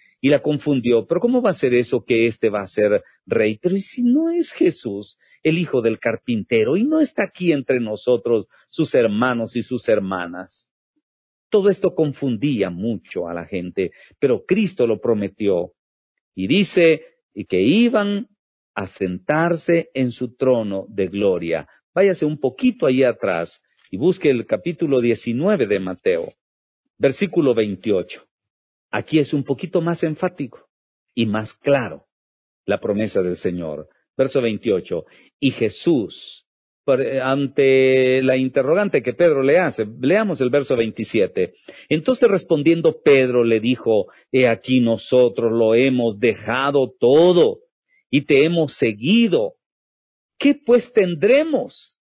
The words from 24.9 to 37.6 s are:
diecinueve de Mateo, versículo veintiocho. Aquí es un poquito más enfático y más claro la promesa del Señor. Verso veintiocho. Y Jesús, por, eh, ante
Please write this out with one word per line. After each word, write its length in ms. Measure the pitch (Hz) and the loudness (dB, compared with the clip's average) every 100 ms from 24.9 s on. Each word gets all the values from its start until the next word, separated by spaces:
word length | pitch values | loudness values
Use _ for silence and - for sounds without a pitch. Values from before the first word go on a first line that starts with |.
| 131 | 0
diecinueve 680 | 120 113 120 117 180 202 104 | 2 -2 -4 -2 0 0 0
de 140 | 98 | -2
Mateo, 520 | 92 92 98 85 - - _ _ _ _ _ _ | -4 -4 -2 -2 -4 -14 _ _ _ _ _ _
versículo 580 | 139 127 196 175 139 | -2 -2 -2 0 2
veintiocho. 680 | 113 107 98 110 92 85 - _ _ _ _ _ _ _ | 2 0 -4 -2 -2 -2 -12 _ _ _ _ _ _ _
Aquí 260 | 107 - 156 | -8 -2 0
es 160 | 139 | 0
un 80 | 147 | -2
poquito 380 | 131 135 175 180 | -4 -6 -4 -2
más 240 | 160 165 | -2 -2
enfático 640 | 160 151 185 180 127 - _ _ _ _ _ | -4 -4 -6 -6 -12 -14 _ _ _ _ _
y 120 | - 110 | -4 -2
más 260 | 107 107 | -4 -6
claro 520 | - 139 - 98 78 _ _ _ _ _ _ | -6 -2 0 -2 -10 _ _ _ _ _ _
la 140 | - 101 | -6 -4
promesa 420 | - 104 107 101 | -2 -2 -2 -2
del 160 | 90 90 | -4 -4
Señor. 520 | 95 87 82 73 73 _ _ - | -6 -6 -8 -10 -14 _ _ -4
Verso 240 | 131 143 | -2 0
veintiocho. 640 | 117 104 117 92 - 85 - - _ _ | -2 -2 -2 -2 -2 -8 -8 -20 _ _
Y 100 | 139 | -4
Jesús, 960 | - 110 - 175 147 90 - - - _ _ _ _ | -2 -4 -2 0 0 -2 -10 -20 -20 _ _ _ _
por, 160 | - 131 | 0 0
eh, 200 | 123 135 | 0 -2
ante 1040 | 131 139 139 139 | -2 -2 -2 2